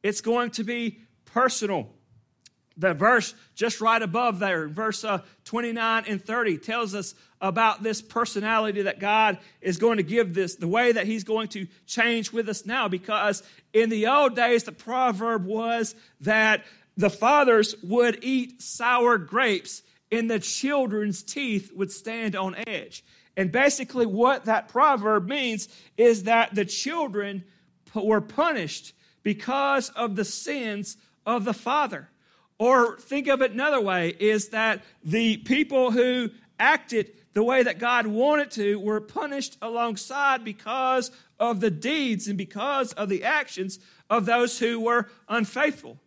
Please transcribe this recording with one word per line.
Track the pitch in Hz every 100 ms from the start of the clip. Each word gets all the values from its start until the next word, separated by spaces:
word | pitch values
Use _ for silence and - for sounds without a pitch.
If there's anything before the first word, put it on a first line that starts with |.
It's | 202 202
going | 226 233 240
to | -
be | 214 240 233 - _ _ _
personal. | - 254 - 208 180 110 _ _ _ _ _ - _ _ -
The | 185
verse | 160 202 247 - - _
just | - 226 -
right | 220 226
above | 220 196 247 190
there, | 196 175 151
verse, | 151 220 202
uh, | 220 190 - _
twenty-nine | - 226 240 233 226 226 220
and | 196
thirty, | 190 226 226 160
tells | - 226 226
us | 202 180 - _ _
about | 190 180 226 208
this | 220 214
personality | - 233 233 208 214 226 214 202
that | 196 -
God | 196 214 214 190 - _
is | 185 170
going | 226 220
to |
give | 160 226 208
this, | 175 180 -
the | 170
way | 214 247
that | 226 196
he's | 220
going | 190 220 214
to | 208 175 _ _
change | - 226 233 214
with | 226 220
us | 202
now. | 190 254 214
Because | 180 202 214 208 196 - - _
in | 220 226
the | 220 214
old | 285 277
days, | 233 240 240
the | -
proverb | - - 254 254 190 226 226
was | 180 220 226 233 220 - _ _
that | 139 214 220 214 - - _ -
the | 208
fathers | - 226 294 269 226 214 -
would | 175 233 240 220
eat | 247 262 247 -
sour | - - 240 247 240 226
grapes | 156 220 254 190 - - _ _ _
and | 226 226
the | 220
children's | - - 269 285 254 214 208 180
teeth | - - 269 208 196
would | - 196
stand | - - 226 220
on | 190 190 185 226
edge. | 190 - - _ _ _ -
And | 190
basically | 226 277 285 262 254 233
what | 196 247 269 214
that | 220 -
proverb | 240 302 269 208 214 185
means | 285 254 214 - - - -
is | 240 226
that | 190 233 226
the | 208
children | 196 - 269 339 285 202 202 196 180 _ _ _ _
p-, | 226
were | 214 214
punished | 214 - 330 277 160 - - _ _ _
because | 208 208 - 277 277 277 -
of | - 233 196
the |
sins | 202 - - 285 226 202 202 - _ _
of | - 240
the | 208
father. | 214 - 285 277 165 151 _ _ _ _ _
Or | 233 254 233 -
think | - 277 277
of | 269
it | 262
another | 214 294 277
way, | 202 185 170 -
is | 208 214 208
that | 220 220 202 - _
the | 160 202 233 220
people | - 269 294 269 254
who | 233 247 254 233 - _ _
acted | 233 311 - 233 202 - _
the | 202
way | 226 262
that | 247 185
God | 240 247 220
wanted | 214 269 302 285
to | 220 202 208
were | 202 214
punished | 214 - 302 277 - -
alongside | 226 233 233 202 - 269 277 262
because | 220 202 214 254 262 262 247 - _ _
of | 233 214
the | 220
deeds | 156 226 311 269 208 208
and | 196
because | 185 202 254 277 254
of | - 208
the | 190
actions | 220 302 277 - 190 - _ _ _
of | 226 208
those | 233 240 -
who | 233 233
were | 226 240 214 - _
unfaithful. | 226 214 247 302 - 127 120